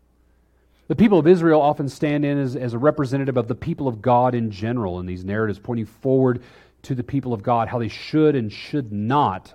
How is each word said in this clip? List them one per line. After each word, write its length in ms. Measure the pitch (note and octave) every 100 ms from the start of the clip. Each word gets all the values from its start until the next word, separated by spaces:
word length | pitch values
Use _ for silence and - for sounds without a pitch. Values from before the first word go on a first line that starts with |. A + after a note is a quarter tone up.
| _ _ _ _ _ _ _ _ -
The 80 | D3
people 240 | A3+ F#3
of 80 | D3+
Israel 340 | F3+ E3 D#3
often 260 | C#3+ D3 C#3
stand 380 | - D3+ D3 D3
in 120 | C#3+
as, 180 | C3+ B2
as 180 | B2
a 40 | A#2
representative 600 | D3 D3+ C3+ C#3 C3+ B2+
of 100 | A2+
the 80 | B2
people 320 | C#3+ E3 C#3
of 140 | A2
God 340 | B2 B2 B2+ A#2+
in 160 | A2+
general 480 | F#2+ A2+ B2 G2 F2+
in 60 | F2+
these 180 | F2+
narratives, 360 | F#2+ G#2+ A2 F#2+
pointing 260 | - A#2 G#2+
forward 560 | _ C3 C3+ C3 B2 - - _ _
to 140 | - B2+
the 80 |
people 300 | A#2+ C#3 B2
of 100 | A2+
God, 240 | A2+ A#2 A2
how 100 | B2
they 120 | A2+
should 460 | - - D#3 D#3 C#3
and 160 | A2
should 400 | - - D3 A#2
not, 640 | G#2 G#2+ C#3+ A#2+ F#2 -